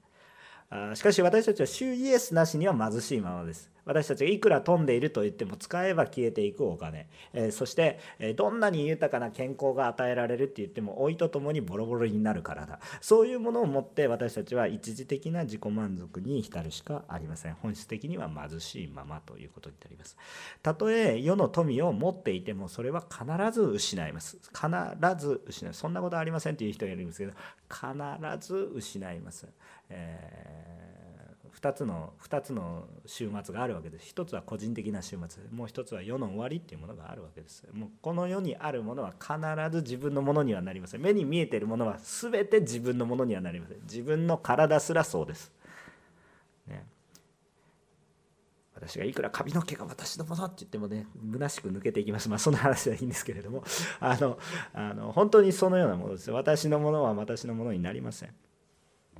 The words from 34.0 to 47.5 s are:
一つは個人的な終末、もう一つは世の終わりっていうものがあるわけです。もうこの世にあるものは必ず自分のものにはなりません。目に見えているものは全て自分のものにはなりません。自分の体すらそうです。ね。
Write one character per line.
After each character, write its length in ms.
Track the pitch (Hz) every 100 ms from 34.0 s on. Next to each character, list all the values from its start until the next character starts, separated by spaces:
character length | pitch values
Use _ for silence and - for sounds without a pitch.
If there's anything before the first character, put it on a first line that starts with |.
| -
一 200 | - 170
つ 100 | 98
は 60 |
個 160 | - 104
人 160 | 110
的 180 | 117 104
な 80 | 101
終 180 | - 92 85
末、 120 | 101 110
も 140 | 117
う 40 | 110
一 180 | - 117
つ 100 | 101
は 60 |
世 160 | 101 135
の 100 | 104
終 100 | 101
わ 100 | 127
り 80 | 165
っ 20 |
て 160 | - 82
い 20 |
う 40 |
も 60 | 87
の 80 | 82
が 120 | 82
あ 60 | 98
る 80 |
わ 60 | 82
け 60 | -
で 80 | 82
す。 160 | - -
も 140 | 104 107
う 40 | -
こ 120 | 160
の 140 | 170 180
世 140 | 196
に 160 | 175 -
あ 120 | 151
る 140 | 127
も 120 | 110 135
の 80 |
は 100 | 95 -
必 160 | - 156 156 156 160
ず 100 | 165
自 120 | 123 123
分 180 | 143
の 80 | 139
も 120 | 139
の 100 | 151
に 100 | 135
は 80 | 95
な 120 | 95
り 80 | 92
ま 60 | 90
せ 100 | 117
ん。 40 |
目 120 | 180
に 100 | 214
見 160 | 143 170
え 80 | 160
て 80 | 107
い 60 |
る 60 | 107
も 100 | 113
の 100 | 113
は 120 | 98
全 420 | - - 233 214 202
て 140 | 214
自 220 | 123 120
分 160 | 123 123
の 80 | 117
も 100 | 127
の 80 |
に 100 | 123
は 60 | 95
な 100 | 90
り 120 | 85
ま 60 | 87
せ 60 | 107
ん。 20 |
自 200 | 110 117
分 240 | 131 156 170
の 100 | 165
体 400 | - 151 151 151
す 120 | -
ら 120 | 165 -
そ 180 | 87
う 20 | 76
で 100 | 160
す。 180 | - _ - - - - _ _ _ _ _ _ 107
ね。 180 | 98 107 _ _ - _ _ _